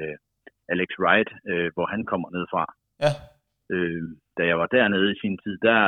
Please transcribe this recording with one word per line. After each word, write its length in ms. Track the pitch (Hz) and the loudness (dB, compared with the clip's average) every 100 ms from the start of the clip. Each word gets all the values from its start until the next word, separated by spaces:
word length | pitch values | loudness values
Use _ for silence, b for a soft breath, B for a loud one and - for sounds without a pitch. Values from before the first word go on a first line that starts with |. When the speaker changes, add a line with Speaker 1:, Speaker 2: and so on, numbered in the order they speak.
Speaker 1:
øh, 140 | 78 73 _ _ - _ - | -8 -10 _ _ -20 _ -4
Alex 180 | 90 90 - | -2 -2 0
Wright, 280 | 87 101 110 - 101 | 4 4 2 -6 -4
øh, 180 | 87 85 | -2 -2
hvor 120 | 90 82 | -4 -4
han 80 | 104 110 | -4 -4
kommer 180 | 95 82 90 | -4 -4 -8
ned 80 | 87 | -4
fra. 120 | 90 78 - _ _ | -4 -4 -10 _ _
Speaker 2:
Ja. 80 | 147 143 - _ _ _ - | 0 0 -10 _ _ _ -6
Speaker 1:
Øh, 280 | 90 85 85 82 - _ - | -2 -2 -4 -8 -12 _ -2
da 60 | 85 | 0
jeg 80 | 82 | 2
var 60 | 85 127 | 2 2
dernede 300 | 107 95 101 | 4 2 0
i 80 | 98 | 0
sin 140 | 104 92 | -6 -6
tid, 100 | 104 92 113 | -8 0 2
der, 120 | 113 | 4